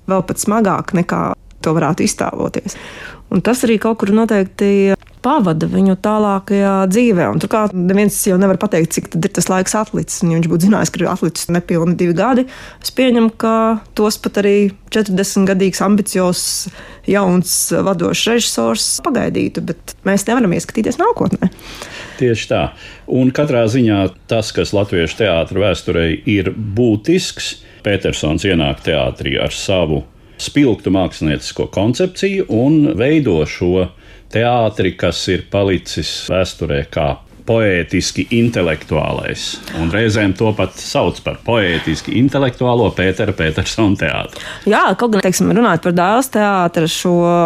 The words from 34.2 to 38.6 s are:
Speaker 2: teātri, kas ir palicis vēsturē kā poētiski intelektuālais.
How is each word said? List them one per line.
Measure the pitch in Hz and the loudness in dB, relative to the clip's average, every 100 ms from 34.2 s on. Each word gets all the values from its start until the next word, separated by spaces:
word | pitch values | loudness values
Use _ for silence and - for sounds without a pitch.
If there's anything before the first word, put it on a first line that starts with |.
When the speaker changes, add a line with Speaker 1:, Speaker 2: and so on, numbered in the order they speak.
| - | -6
Speaker 2:
teātri, | 107 120 123 110 107 95 - | -2 0 2 0 0 -2 0
kas | 92 - - | -2 -2 -2
ir | 87 - | -2 -2
palicis | 98 98 90 - - 78 - | -2 0 0 -4 -8 -6 -8
vēsturē | - 90 92 - 80 73 73 | -4 -2 -2 -4 -4 -4 -4
kā | - 71 65 - - | -2 -2 -4 -10 -10
poētiski | - 113 107 90 80 90 - - 90 | -2 0 2 0 -2 -2 -2 -4 -2
intelektuālais. | 117 117 113 | 0 2 0